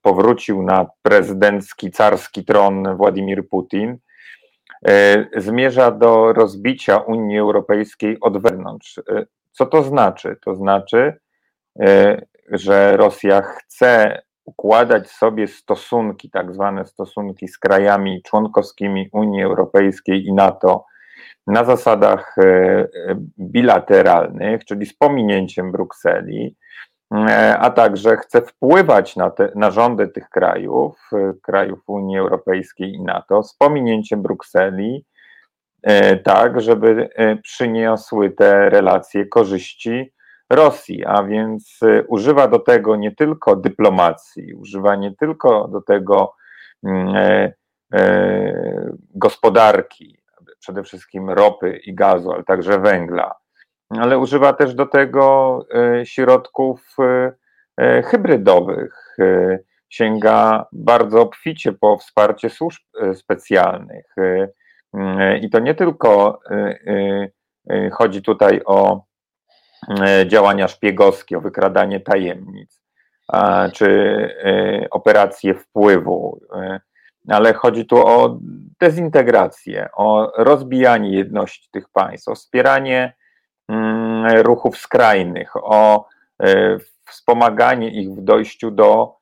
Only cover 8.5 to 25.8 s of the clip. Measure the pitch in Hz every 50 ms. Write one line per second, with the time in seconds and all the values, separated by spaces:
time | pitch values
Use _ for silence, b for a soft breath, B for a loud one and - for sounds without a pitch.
8.5 | 92 92 - 101 110 107 _ - - - - - 101 - - _ _ _ _ _
9.5 | _ - 175 170 - 156 139 135 139 131 110 95 98 - - - - _ _ 101
10.5 | 95 95 98 98 98 98 98 - - 117 131 147 156 _ _ _ _ _ _ _
11.5 | _ _ _ _ _ - 104 98 98 98 98 101 - - - _ _ _ _ _
12.5 | - 92 92 98 101 101 101 101 101 101 107 101 - - - 101 98 98 98 -
13.5 | - - _ _ - - 127 123 120 113 107 107 - - _ _ _ _ _ -
14.5 | _ - - 101 110 117 120 117 113 104 95 - - - - 113 107 107 104 101
15.5 | - _ _ - - - - - 123 120 110 104 98 - - - - 95 90 90
16.5 | 90 98 98 101 98 98 98 - _ - 101 - _ 107 104 98 95 _ 101 92
17.5 | - _ - 98 98 98 101 101 101 101 98 98 95 90 _ - - 107 107 107
18.5 | 107 107 101 - _ _ 101 101 98 98 95 98 - 107 107 104 101 98 95 95
19.5 | 95 - 95 - - 98 101 98 98 - _ - 95 95 95 98 95 98 98 92
20.5 | 95 - - 95 95 95 _ b b b b b b b b b b b _ 98
21.5 | 104 113 120 123 127 120 - 123 110 101 98 104 101 98 - - - - 95 95
22.5 | 92 92 92 92 95 98 - - _ 87 85 92 92 90 - - _ - - 180
23.5 | - 120 120 120 98 90 - - - 95 175 - 87 85 - - - 101 95 107
24.5 | 107 - - _ 104 101 104 101 _ _ 147 143 143 131 110 104 101 95 92 92
25.5 | - - 92 92 90 -